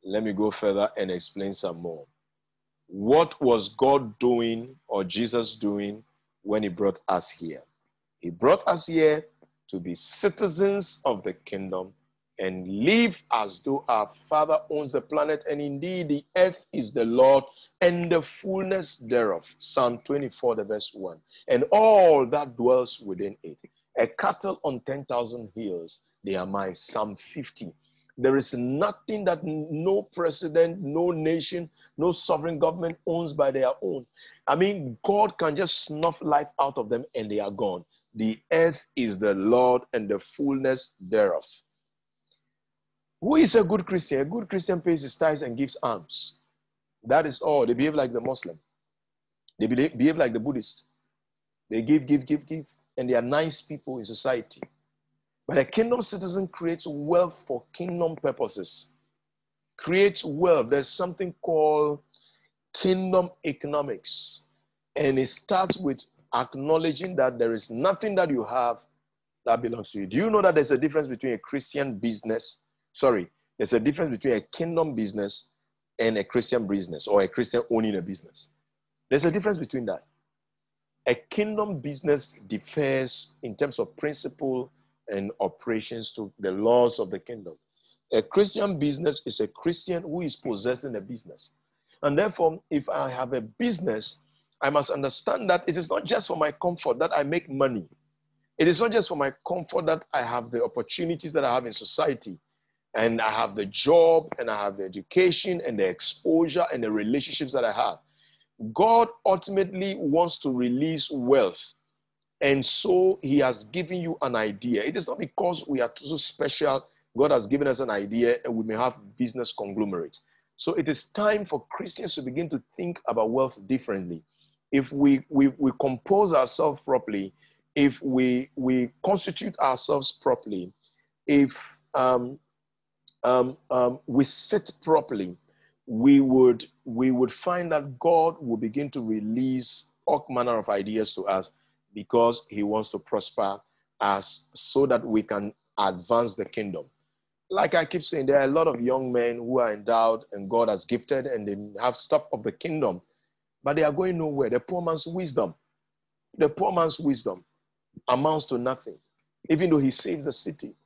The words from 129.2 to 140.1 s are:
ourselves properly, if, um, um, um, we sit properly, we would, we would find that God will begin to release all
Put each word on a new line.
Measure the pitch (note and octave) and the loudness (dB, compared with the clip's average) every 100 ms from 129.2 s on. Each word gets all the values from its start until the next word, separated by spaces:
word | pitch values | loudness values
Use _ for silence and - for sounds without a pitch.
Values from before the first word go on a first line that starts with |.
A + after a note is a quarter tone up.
| - - G#3+ - | -2 -6 -8 0
ourselves | C3+ B2+ - C#3+ C3+ | 0 0 -2 -2 -2
properly, | - - B2 - G2 F2+ _ _ _ _ _ - | -2 -2 -2 -2 -8 -8 _ _ _ _ _ 4
if, | C#3+ C3+ - - - _ | 4 4 0 -18 -20 _
um, | C#3 B2+ B2+ B2 C#3 _ _ _ _ _ _ - _ | 0 2 2 0 -10 _ _ _ _ _ _ -20 _
um, | B2 B2+ B2+ C3+ _ | 2 4 2 -2 _
um, | B2+ B2 B2+ - | 0 2 0 -2
we | B2 C3+ | 2 2
sit | - - - - - | 0 -2 -4 -4 -14
properly, | - D#3+ D3 A2 F#2 F2+ _ _ _ _ - | 2 2 2 -4 -6 -8 _ _ _ _ -8
we | A2+ C3 C#3 | 2 8 8
would, | C3+ C3 B2+ A#2 - _ | 8 8 8 6 -2 _
we | - A#2 C3 | -10 -2 0
would | B2 B2+ | 2 0
find | - - F3+ E3+ | -2 -4 -2 0
that | D#3 C#3+ B2+ | -2 -2 -2
God | E3 E3 E3 E3 | 4 4 4 0
will | C#3 A2+ | -4 -2
begin | A2+ B2 D3 | -2 -4 -4
to | C#3 | -6
release | A2+ A2 G#2 A2+ C3 B2+ A#2+ - - _ | -4 -4 -2 -2 0 -2 -6 -12 -16 _
all | - | -2